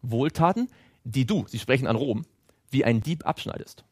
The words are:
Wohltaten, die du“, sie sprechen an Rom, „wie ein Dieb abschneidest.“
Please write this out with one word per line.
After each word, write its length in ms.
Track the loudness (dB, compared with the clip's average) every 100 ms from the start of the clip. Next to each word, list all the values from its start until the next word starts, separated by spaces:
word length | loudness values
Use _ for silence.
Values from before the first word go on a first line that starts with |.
Wohltaten, 680 | -2 0 0 2 2 2 -4 -8 _ _
die 220 | -4 0 2
du“, 200 | 2 0
sie 120 | -8
sprechen 280 | 2 2 2
an 100 | 0
Rom, 260 | 0 -2 -6 _ _ _ _
„wie 160 | 0 2
ein 160 | 2
Dieb 240 | 0 -4 -4
abschneidest.“ 580 | -4 -6 -10 -14 -20 _